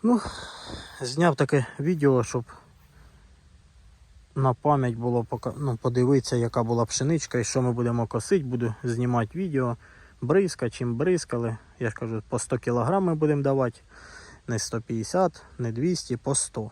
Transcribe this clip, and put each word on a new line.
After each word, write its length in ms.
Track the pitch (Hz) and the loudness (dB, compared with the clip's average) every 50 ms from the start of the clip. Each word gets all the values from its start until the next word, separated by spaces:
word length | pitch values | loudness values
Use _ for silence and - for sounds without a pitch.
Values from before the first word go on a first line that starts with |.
| - | 4
Ну, 180 | 220 247 220 - - - - - - - - - - - - - - - - | 4 4 4 2 -4 -10 -12 -14 -14 -16 -16 -14 -14 -14 -14 -14 -16 -12 -10
зняв 360 | 135 123 127 151 170 175 143 | -8 -6 0 4 4 4 6
таке 300 | - 147 131 - 143 123 - - - | 4 2 4 4 2 2 0 -4 -4
відео, 440 | 143 156 185 160 143 143 135 123 113 | 0 0 0 4 6 6 6 6 2
щоб 200 | - - 127 120 - - - - - - _ - - _ - - - - - - - - _ _ - - - _ - _ - - - - _ - _ - - - _ - | 2 -2 -6 -6 -6 -14 -20 -20 -20 -20 _ -20 -20 _ -20 -20 -20 -20 -20 -20 -20 -20 _ _ -20 -20 -20 _ -20 _ -20 -20 -20 -20 _ -20 _ -20 -20 -20 _ -4
на 200 | 135 135 131 120 | 0 2 2 0
пам'ять 400 | - - 147 147 139 131 123 117 | 2 2 2 2 4 2 0 -2
було 300 | 117 117 123 120 120 117 | -2 -2 0 0 0 -2
пока-, 300 | - - - - 127 113 | -2 -6 -6 -6 -6 -6
ну, 200 | 127 147 139 120 | -4 -4 -4 -4
подивитися, 600 | 113 - 131 120 127 123 123 143 135 123 - 131 | -2 -2 -2 2 2 4 4 4 4 2 2 0
яка 260 | 120 120 117 - 127 117 | 0 0 0 0 0 0
була 220 | 113 120 120 120 | 2 2 0 0
пшеничка 540 | 110 - - 131 143 165 160 - - - 127 | 0 0 -2 0 0 0 0 -2 -2 -2 -2
і 60 | 113 | -2
що 180 | - - 135 127 | 0 0 0 0
ми 100 | 123 120 | 0 0
будемо 340 | 120 120 120 120 120 117 | 0 0 0 0 0 -2
косити. 380 | 110 - 117 - - 202 190 147 | -2 -2 -4 0 2 0 2 2
Буду 300 | 127 123 120 120 113 107 - - | 0 -2 -2 -2 -2 -4 -4 -4
знімати 560 | 123 117 113 123 123 123 120 113 107 - 165 | -4 -2 0 0 0 2 0 0 -2 -4 -4
відео, 380 | 196 185 147 135 127 120 117 - - - - - - - - - | -4 -2 0 0 0 0 -4 -6 -10 -20 -20 -20 -20 -20 -14 -10
бризка, 500 | - 123 151 190 196 180 - - - 117 | -2 2 4 4 4 2 -2 -4 -4 -4
чим 260 | - - 127 120 117 | -4 -4 -4 -4 -2
бризкали. 600 | 117 151 180 185 170 - - - 120 117 113 113 113 - - - - | 0 2 2 2 0 0 -4 -4 -2 -2 -2 -4 -6 -10 -20 -10 -6
Я 120 | 127 113 | -6 -6
ж 60 | 104 | -4
кажу, 260 | - - 113 113 110 104 - | -4 -6 -6 -6 -6 -6 -4
по 100 | - 120 | -4 -4
сто 200 | - - - 117 | -2 -2 -4 -2
кілограм 460 | - - 120 120 117 127 180 196 190 | -2 0 0 0 2 2 2 2 2
ми 100 | 175 165 | 0 0
будемо 280 | 156 156 151 151 143 139 | 2 2 2 2 2 2
давати. 380 | 139 139 135 131 120 - - - - - - - - - - - - - - _ | 0 2 2 0 -2 -2 -8 -20 -20 -20 -20 -20 -20 -20 -20 -20 -20 -20 -18 _
Не 120 | - 120 107 | -6 -4 -4
сто 220 | - - - 117 | -4 -4 -6 -6
п'ятдесят, 600 | 117 _ 113 113 110 - - 180 190 175 - - - - - - | -6 _ -6 -6 -4 -2 0 2 2 2 0 -4 -20 -20 -10 -6
не 140 | 127 113 110 | -6 -4 -2
двісті, 440 | 117 135 175 180 160 - - 127 | -2 0 0 0 -2 -4 -6 -8
по 180 | 117 _ 135 139 | -6 _ -2 -2
сто. 360 | 131 - - _ 123 110 110 | -2 -2 -4 _ -10 -10 -10